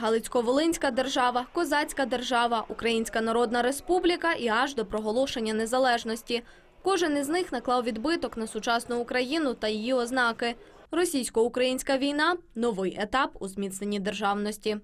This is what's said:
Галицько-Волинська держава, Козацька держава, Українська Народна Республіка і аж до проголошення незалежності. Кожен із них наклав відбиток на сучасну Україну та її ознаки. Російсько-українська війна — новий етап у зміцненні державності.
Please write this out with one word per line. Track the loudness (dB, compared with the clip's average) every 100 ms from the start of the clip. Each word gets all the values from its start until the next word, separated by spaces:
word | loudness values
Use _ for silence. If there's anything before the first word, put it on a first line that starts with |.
Галицько-Волинська | 0 0 0 0 2 2 2 2 0
держава, | 0 0 2 2 0 -2
Козацька | -2 0 0 0 -2 -2
держава, | -2 0 2 2 2 -2
Українська | -2 0 2 0 0
Народна | 2 2 2 2
Республіка | 2 0 0 2 4 2 0
і | 0 0
аж | 2 0 -2
до | -4
проголошення | -2 0 0 0 0 -2
незалежності. | -2 0 2 4 2 0 -6 -4 -6 -6 -20 -20 -4
Кожен | 0 2 2 2
із | 0
них | 0 -2
наклав | -4 0 0
відбиток | 0 -2 -2 0 -2 -6
на | -6
сучасну | -4 0 0 0 -4
Україну | -2 -2 0 0 0
та | -2 -2
її | -2 0
ознаки. | 0 0 2 0 0 -4 -4 -12 -20 -4
Російсько-українська | 0 0 0 0 2 2 2 0 0 0 0
війна — | 0 2 0 0 -4 -2
новий | -2 0 -2 -2
етап | -2 0 -2 -4
у | -10
зміцненні | -6 -6 -4 -4 -2
державності. | -2 -2 0 0 -2 -4 -4 -4